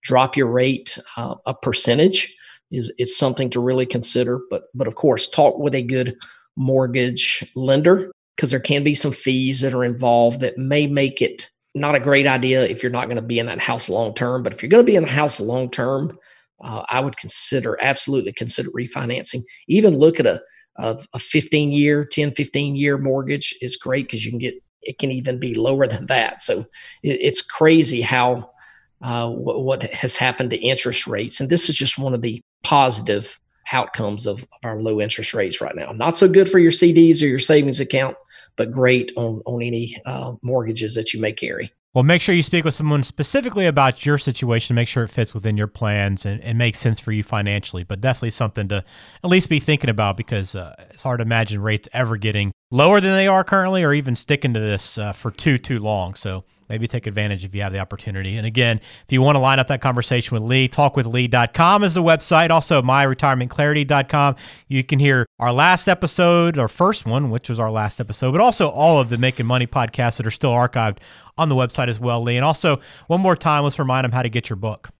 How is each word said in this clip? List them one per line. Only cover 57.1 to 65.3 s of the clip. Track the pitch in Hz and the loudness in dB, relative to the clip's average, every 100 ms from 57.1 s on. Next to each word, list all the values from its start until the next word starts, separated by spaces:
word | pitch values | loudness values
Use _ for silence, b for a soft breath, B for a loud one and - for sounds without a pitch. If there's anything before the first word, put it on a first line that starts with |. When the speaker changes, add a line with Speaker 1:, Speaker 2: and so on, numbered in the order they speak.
| 104 104 98 92 | -4 -4 -4 -6
Speaker 2:
if | 101 | -8
you | |
have | 101 | -6
the | 95 | -6
opportunity. | 95 101 - 95 95 110 | -8 -10 -8 -8 -6 -4
And | 110 | -4
again, | 113 120 110 B B B | 0 2 0 B B B
if | |
you | 127 | 4
wanna | 131 143 | 4 6
line | 131 135 | 4 4
up | 127 | 2
that | 135 | 0
conversation | 135 123 120 123 - | 0 -2 0 -2 -2
with | 117 | -4
Lee, | 110 131 131 | 0 2 2
talk | - 147 139 | 2 2 2
with | 117 | -2
lee | 120 123 | 0 2
dot | 123 120 | 2 0
com | - 170 202 | 2 4 4
is | 202 | 2
the | 170 | 2
website. | 170 160 - 160 165 | 4 4 4 4 6
Also, | 165 - 151 | 2 4 2
my | 127 135 | 4 2
retirement | 139 131 143 131 123 | 2 2 0 0 -2
clarity | - 147 151 139 | 0 0 2 2
dot | 143 135 | 0 2
com. | 151 143 131 B B B | 2 2 0 B B B
You | 135 | -4
can | 127 143 | 0 2
hear | 143 131 117 | 4 4 0